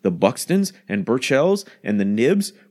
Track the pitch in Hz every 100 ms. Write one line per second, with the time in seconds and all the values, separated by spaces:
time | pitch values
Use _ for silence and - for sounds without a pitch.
0 | 98 85 98 - - 190 190 - - 101
1 | 95 123 - 135 170 202 - - - 104
2 | 98 104 127 202 202 - _